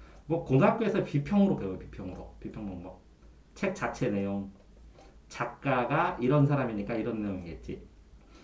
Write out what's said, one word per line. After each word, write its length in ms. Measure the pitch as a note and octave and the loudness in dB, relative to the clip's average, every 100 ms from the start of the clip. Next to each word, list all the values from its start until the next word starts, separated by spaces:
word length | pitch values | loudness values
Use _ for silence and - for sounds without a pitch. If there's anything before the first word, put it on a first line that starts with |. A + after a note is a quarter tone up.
| - - - | -20 -12 -4
뭐, 180 | E3 | -2
고등학교에서 600 | - C3+ G#3+ - G#3 F#3+ | 2 6 6 4 2 0
비평으로 520 | - C#3+ - G3+ G3 - | 0 -2 2 4 4 2
배워요. 220 | F#2+ F#2 | -4 -8
비평으로. 580 | - - G2 E2 - - | -10 -12 -12 -12 -14 -14
비평 260 | G#2+ A2 G2+ | -12 -10 -10
방법. 340 | F2+ F#2 - - - - - - | -10 -12 -16 -20 -20 -20 -20 -20
책 220 | - F#3+ - | -6 -4 -2
자체 340 | A#2+ - A#2 | -6 -2 -2
내용. 420 | G2+ G2 G2+ G2 - - - - - - - - | 0 0 -2 -6 -14 -20 -20 -20 -20 -20 -20 -14
작가가 920 | - - - C#3 B2+ C3 D#3 F3+ - | -8 -8 -4 0 0 2 2 0 0
이런 280 | B2+ D3 C#3+ | 4 6 6
사람이니까 480 | C3+ A#2 G#2 G2+ A2+ | 4 0 -4 -4 -4
이런 260 | A#2+ A2 | -2 -2
내용이겠지. 720 | G#2 F2+ E2+ - - - - - - - - - | -4 -6 -8 -12 -12 -12 -14 -20 -20 -20 -20 -20